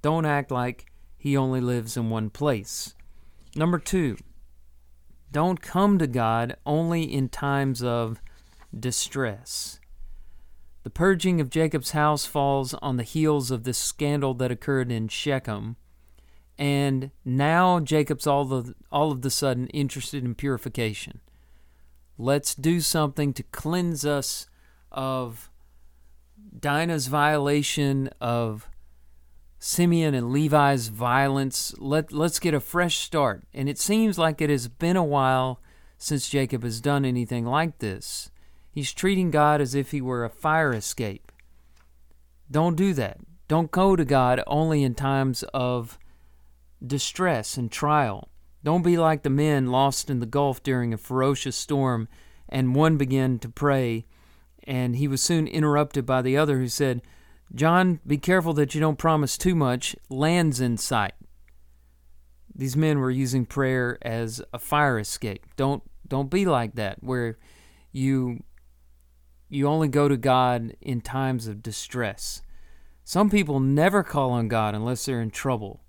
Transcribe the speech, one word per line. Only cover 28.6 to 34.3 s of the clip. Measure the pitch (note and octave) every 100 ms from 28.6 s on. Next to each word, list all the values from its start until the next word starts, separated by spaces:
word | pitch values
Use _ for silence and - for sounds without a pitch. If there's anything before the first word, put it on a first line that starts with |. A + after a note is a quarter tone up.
| - - - - - - - - - -
Simeon | - - F3 E3+ D#3+
and | C3 A#2+
Levi's | C#3 D3+ D3 C#3+ C#3 A2
violence. | G#2+ B2 B2+ C#3 C#3 C3+ - - -
Let, | C#3 D3+ D#3
let's | D3 E3 D#3
get | F3
a | D3
fresh | - E3+ F3 -
start. | - D#3+ C3+ G2 -
And | - C3+
it | C#3+
seems | - G#3+ A3+ E3+
like | D#3+